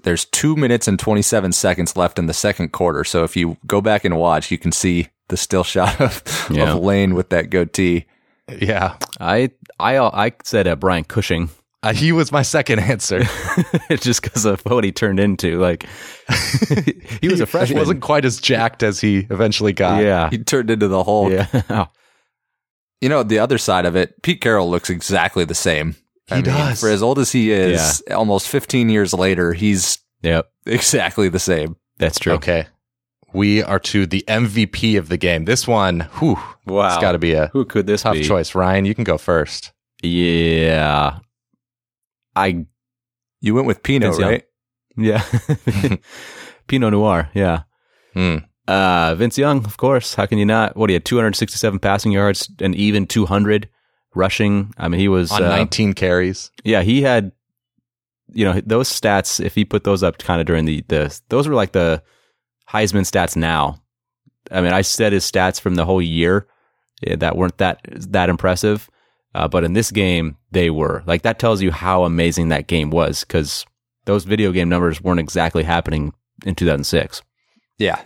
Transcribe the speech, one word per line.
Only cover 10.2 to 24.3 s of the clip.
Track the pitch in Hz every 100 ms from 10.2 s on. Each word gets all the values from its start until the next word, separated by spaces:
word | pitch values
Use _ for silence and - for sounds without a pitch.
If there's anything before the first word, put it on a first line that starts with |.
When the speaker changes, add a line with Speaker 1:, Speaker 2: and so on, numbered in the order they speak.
| 113 -
Speaker 2:
said, | - 113 90
uh, | 76
Brian | 92 85
Cushing. | 80 110 - 82 85 - _ _
Speaker 3:
Uh, | 110
he | 101 160
was | 165 147
my | 143
second | 131 156 135 107
answer. | 95 113 - 95 110 - - -
Speaker 2:
<laughs> | - 170 -
Just | 147 123 117
'cause | - 113 104
of | 95
what | - 123
he | 101
turned | - 107 95
into. | 101 92 90 85
Like, | 90 82 - - - - -
<laughs> | - - 131 220 143 160 - - 113
he | 170
was | 180
a |
Speaker 3:
He | 107
Speaker 2:
freshman. | 175 131 143
Speaker 3:
wasn't | 175 135
quite | - 147
as | 131 107
jacked | - 113 117 -
as | 107 95
he | 107 98 98
eventually | 95 110 - 104
got. | 92 92 104
Speaker 2:
Yeah. | 104 90 80
Speaker 1:
He | 110
turned | 113 135 113
into | 110 101
the | 92
Hulk. | 92 104 98
Speaker 2:
Yeah. | 92 92 104 - 107 87
<laughs> | _ _ _ _ _ _ _ _ _ _ _
Speaker 1:
You | 127
know, | 147
the | 107 107
other | 123 123
side | - 92
of | 87 90
it, | 90 -
Pete | -